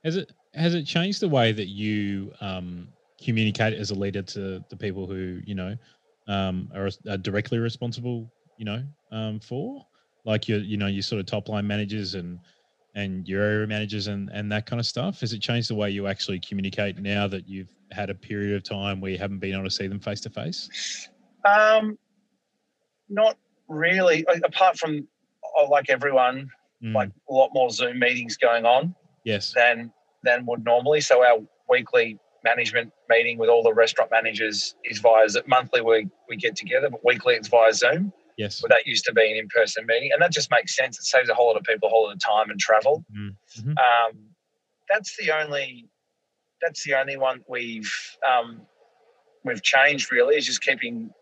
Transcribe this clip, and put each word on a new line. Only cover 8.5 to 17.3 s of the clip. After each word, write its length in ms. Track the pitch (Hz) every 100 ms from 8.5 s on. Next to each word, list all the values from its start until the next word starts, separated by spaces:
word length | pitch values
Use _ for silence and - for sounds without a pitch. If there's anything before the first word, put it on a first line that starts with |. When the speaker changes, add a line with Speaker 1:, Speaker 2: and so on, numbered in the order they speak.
| _
Speaker 1:
you 80 | 107
know, 180 | 110 139 147 _
um, 280 | 110 110 107
for? 460 | - 123 214 277 _ _ _ _ 113
Like 220 | 107 -
your, 120 | 104
you 180 | 101 104
know, 100 | 101
your 160 | 98
sort 160 | 95 107
of 60 | 92
top 220 | 107 101
line 180 | 104 104
managers 480 | 104 101 107 95 98
and, 240 | 87 87 _ _ _ _ _ 104
and 320 | 98 92 90
your 160 | 95
area 240 | 104 107 107
managers 400 | 107 107 107 101
and, 220 | 101 98
and 200 | 104 104
that 140 | 107 -
kind 140 | 120
of 60 | 117
stuff? 340 | - 175 -
Has 140 | 113
it 60 | 113
changed 300 | - 120 110
the 60 | 107
way 160 | 104
you 160 | 101 98
actually 320 | 98 - 92
communicate 580 | - 101 95 101 101 90
now 300 | 98 101
that 200 | 101